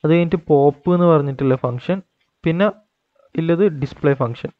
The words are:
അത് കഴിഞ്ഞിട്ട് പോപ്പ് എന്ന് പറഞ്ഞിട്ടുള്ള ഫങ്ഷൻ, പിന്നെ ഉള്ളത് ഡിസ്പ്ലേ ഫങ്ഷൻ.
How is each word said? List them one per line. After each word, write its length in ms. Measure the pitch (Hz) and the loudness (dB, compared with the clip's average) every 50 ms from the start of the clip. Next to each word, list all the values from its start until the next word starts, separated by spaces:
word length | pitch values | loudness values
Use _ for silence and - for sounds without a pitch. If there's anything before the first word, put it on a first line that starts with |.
| - | 2
അത് 60 | 151 | 2
കഴിഞ്ഞിട്ട് 280 | 160 175 170 165 180 170 - - | 2 2 2 0 -4 -6 0 0
പോപ്പ് 400 | 156 139 139 147 143 - _ 180 175 | 2 4 4 2 0 0 _ -2 0
എന്ന് 120 | 175 175 170 | 2 4 4
പറഞ്ഞിട്ടുള്ള 440 | 165 151 143 143 135 131 139 135 127 131 - | 4 2 0 -2 -6 -2 0 -2 0 0 -2
ഫങ്ഷൻ, 340 | 127 120 127 - - 185 190 - _ _ _ _ _ _ _ - | -6 -6 -6 -6 -6 -6 -6 -8 _ _ _ _ _ _ _ -4
പിന്നെ 240 | 170 165 175 202 214 196 _ _ _ _ _ _ _ _ _ _ _ _ | -2 0 0 0 -2 -2 _ _ _ _ _ _ _ _ _ _ _ _
ഉള്ളത് 300 | 165 165 165 170 165 196 196 156 139 | -4 -2 0 0 2 2 0 0 -2
ഡിസ്പ്ലേ 320 | 139 135 - - - 143 139 127 | -8 -10 -8 -2 0 0 0 0
ഫങ്ഷൻ. 280 | 131 117 120 - - - _ | -2 -6 -6 -10 -12 -14 _